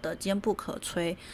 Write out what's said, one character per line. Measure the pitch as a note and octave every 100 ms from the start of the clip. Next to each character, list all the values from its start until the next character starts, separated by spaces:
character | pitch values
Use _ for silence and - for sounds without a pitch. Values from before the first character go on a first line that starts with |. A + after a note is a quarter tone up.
的 | D#3+
坚 | E3+ F#3+ G3+
不 | G#3+
可 | G3+ - -
摧， | - - E3+ F3+ -